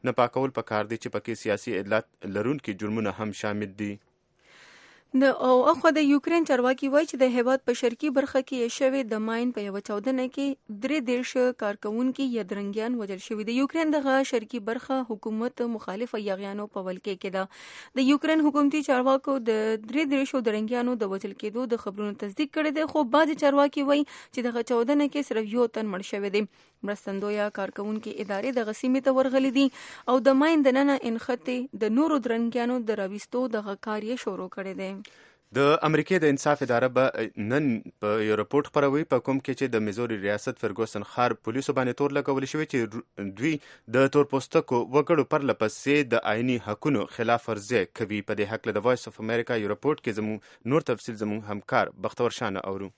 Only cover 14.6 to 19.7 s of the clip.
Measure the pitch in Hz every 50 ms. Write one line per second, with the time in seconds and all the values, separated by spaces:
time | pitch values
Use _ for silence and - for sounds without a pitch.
14.6 | 202 214 233 247 - - 262 262 254 233 220 202 - 226 214 220 226 247 - -
15.6 | 240 240 233 214 - - 185 208 247 240 - 220 208 202 190 185 202 196 196 208
16.6 | 208 208 - 202 185 185 185 185 - 214 196 180 - 196 185 190 190 - - -
17.6 | - - - - - - _ 262 262 254 294 285 - 311 320 320 302 302 262 294
18.6 | 285 285 277 302 277 - 269 254 254 269 269 269 - 294 269 269 226 233 220 214
19.6 | 214 220